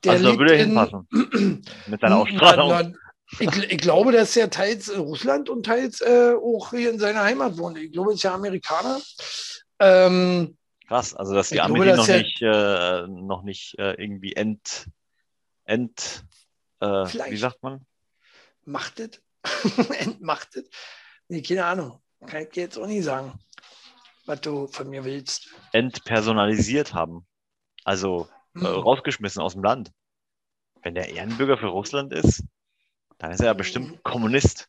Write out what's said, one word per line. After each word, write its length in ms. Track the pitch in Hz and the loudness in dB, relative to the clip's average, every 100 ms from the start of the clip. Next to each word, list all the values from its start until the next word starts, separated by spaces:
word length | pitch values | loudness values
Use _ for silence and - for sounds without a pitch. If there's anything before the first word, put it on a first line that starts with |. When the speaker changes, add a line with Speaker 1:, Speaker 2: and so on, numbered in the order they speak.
Speaker 1:
Der 100 | - | 4
Speaker 2:
Also, 100 | 180 | 6
da 60 | 190 | 6
Speaker 1:
lebt 100 | 117 | 6
Speaker 2:
würde 140 | 147 156 | 8 8
er 40 | |
Speaker 1:
in 40 | - | 6
Speaker 2:
hinpassen. 400 | 107 107 101 90 | 4 2 0 -2
Speaker 1:
<clears throat> 760 | 220 269 226 202 156 - - - | 0 2 2 0 0 -10 -18 -10
Speaker 2:
Mit 140 | 208 | 0
seiner 140 | - - | 4 4
Speaker 1:
Na, 60 | |
Speaker 2:
Ausstrahlung. 480 | 208 196 175 - 147 | 4 6 8 8 6
Speaker 1:
na, 240 | 175 170 - - _ _ - | 2 0 -8 -20 _ _ -4
ich, 320 | 196 185 202 | -2 -2 -2
ich 60 | 175 | 0
glaube, 340 | 175 160 233 | 4 6 6
dass 240 | 240 226 233 | 6 6 2
er 140 | 214 | 2
teils 380 | - 196 220 208 | 0 -2 -2 -6
in 100 | 202 | -6
Russland 480 | 151 151 240 285 285 | -6 -4 -2 -2 -2
und 140 | 240 214 | -8 -2
teils, 360 | 233 262 - | -2 -2 -4
äh, 320 | 233 240 240 240 | 4 6 6 4
auch 360 | 233 226 - | 0 -4 -4
hier 180 | 240 240 | -4 -2
in 100 | 226 | 0
seiner 220 | 208 214 | -2 2
Heimat 340 | 202 262 262 165 | 0 2 -2 -4
wohnt. 200 | 170 160 | -8 -8
Ich 140 | 156 | -10
glaube, 200 | 165 196 | -4 -2
er 40 | 202 | 0
ist 80 | |
ja 100 | 196 | -2
Amerikaner. 680 | 185 202 185 - 160 226 269 - - - - - - _ _ | -2 -6 -6 -4 -4 -2 -6 -8 -16 -12 -12 -12 -16 _ _
Ähm, 760 | 196 185 185 180 180 180 170 - _ _ _ | 6 8 6 4 2 0 -2 -8 _ _ _
Speaker 2:
Krass, 260 | 117 123 | -2 -2
also 220 | - 98 98 | -8 0 0
dass 140 | 92 | 2
die 60 | 92 | 0
Speaker 1:
ich 60 | |
Speaker 2:
Amis 140 | 87 165 | 2 4
Speaker 1:
glaube, 140 | 190 | 6
Speaker 2:
ihn 40 | 180 | 6
Speaker 1:
dass 100 | 113 | 6
Speaker 2:
noch 60 | |
Speaker 1:
er 80 | - | 4
Speaker 2:
nicht, 180 | 107 - | 2 -2
äh, 680 | 117 107 101 95 87 90 90 92 95 | 2 4 2 2 0 -2 -4 -12 -10
noch 180 | 92 | -8
nicht, 340 | 98 95 - - | -8 -12 -14 -6
äh, 160 | 98 - | -6 -6
irgendwie 320 | 104 98 95 | -10 -10 -10
ent-, 560 | - 107 107 - - - _ _ _ _ _ _ _ - | -4 -4 -4 -10 -12 -14 _ _ _ _ _ _ _ -4
ent-, 600 | 120 120 - - - - _ _ _ _ _ | -2 -2 -8 -12 -12 -18 _ _ _ _ _
äh, 80 | 104 | -2
wie 200 | 98 92 | -2 -2
Speaker 1:
Vielleicht. 320 | 233 135 110 | -6 -8 -6
Speaker 2:
sagt 220 | 123 123 | -6 -6
man? 240 | 131 135 _ _ _ _ _ _ _ _ - | -14 -14 _ _ _ _ _ _ _ _ -14
Speaker 1:
Machtet? 560 | 143 - - 226 - _ _ | -12 -12 -14 -16 -18 _ _
<laughs> 560 | - - 208 - - - | -8 -4 -4 -2 -2 -2
Entmachtet? 680 | - - 160 147 - - - - - - - _ _ | -8 -8 -8 -8 -8 -18 -18 -20 -20 -20 -20 _ _
Nee, 160 | 170 | -12
keine 220 | 131 185 175 | -6 -4 -2
Ahnung. 360 | 185 139 - _ _ - | -4 -8 -14 _ _ -14
Kann 160 | 151 | -12
ich 80 | 156 | -10
dir 120 | - | -10
jetzt 160 | 175 113 | -10 -10
auch 80 | 196 | -8
nicht 160 | 214 | -4
sagen, 340 | 156 131 135 - _ - _ _ - _ _ _ - | -4 -6 -8 -16 _ -20 _ _ -20 _ _ _ -12
was 160 | 143 | -10
du 240 | 156 143 139 | -6 -8 -8
von 220 | - 139 | -12 -12
mir 160 | 135 131 | -10 -10
willst. 440 | 139 131 - - - _ | -10 -10 -12 -14 -20 _
Speaker 2:
Entpersonalisiert 1200 | - 127 - - 113 107 110 104 107 101 135 143 87 | -2 -2 -6 -2 -2 0 0 2 0 0 -2 -4 -6
haben. 320 | 80 85 85 _ _ _ _ _ | -6 -8 _ _ _ _ _ _
Also, 440 | - 95 95 87 82 _ _ 175 | -4 -2 -2 -4 -6 _ _ -6
äh, 40 | |
Speaker 1:
Mhm. 40 | - | -4
Speaker 2:
rausgeschmissen 720 | 95 - 269 - - 104 101 | 0 2 2 0 -6 -8 -6
aus 100 | 87 | -6
dem 80 | 95 | -2
Land. 280 | 98 127 101 _ _ _ _ _ _ _ _ _ | -2 -2 -6 _ _ _ _ _ _ _ _ _
Wenn 140 | 87 85 | -10 -8
der 140 | - | -10
Ehrenbürger 500 | 87 98 117 135 131 | -10 -10 -4 0 0
für 80 | 107 | 0
Russland 440 | 90 104 143 139 | -6 -6 -8 -6
ist, 300 | 156 - - - _ _ _ _ _ _ _ | 0 2 0 -8 _ _ _ _ _ _ _
dann 120 | 80 | -12
ist 100 | 92 | -2
er 60 | 117 | 0
ja 60 | |
Speaker 1:
Mhm. 40 | 98 | 0
Speaker 2:
bestimmt 460 | 92 - 127 165 | -4 -8 -10 -12
Kommunist. 640 | - 123 110 131 - - | -8 -4 0 2 0 -2